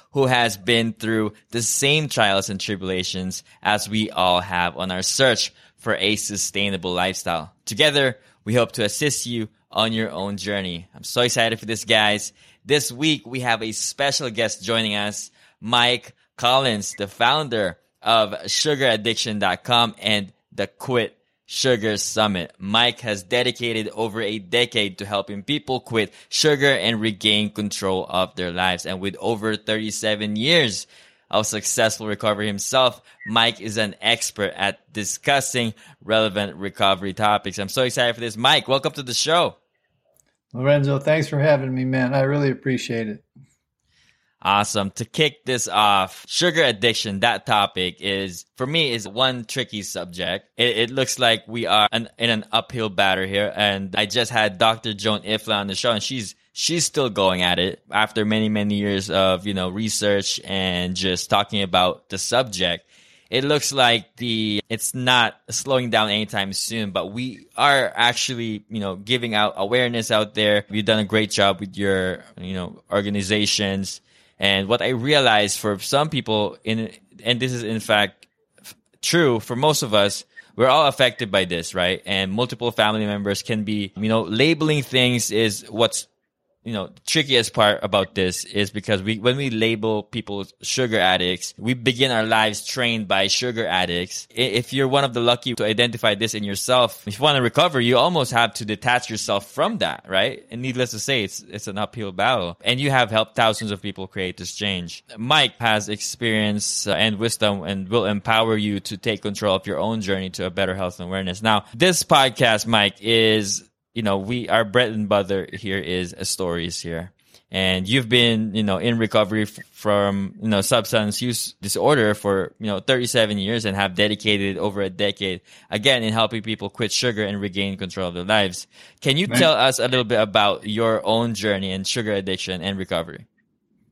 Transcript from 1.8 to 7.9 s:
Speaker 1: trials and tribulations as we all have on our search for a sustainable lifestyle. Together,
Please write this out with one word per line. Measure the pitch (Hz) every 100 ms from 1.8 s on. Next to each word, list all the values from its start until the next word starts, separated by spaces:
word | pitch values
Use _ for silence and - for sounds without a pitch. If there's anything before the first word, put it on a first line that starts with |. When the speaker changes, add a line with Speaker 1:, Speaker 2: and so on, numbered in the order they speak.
| 139 156 147
Speaker 1:
trials | - 104 98 95
and | 98
tribulations | - 98 92 92 90 92 92 - - _
as | - 107 104
we | 107 107
all | - 92 90
have | 90 87 87 67
on | 92
our | 92
search | 95 - 131 113 - - _ _
for | 117 98
a | 98 107
sustainable | - 101 - 98 101 95 90
lifestyle. | 87 92 92 - 82 76 _ -
Together, | 104 151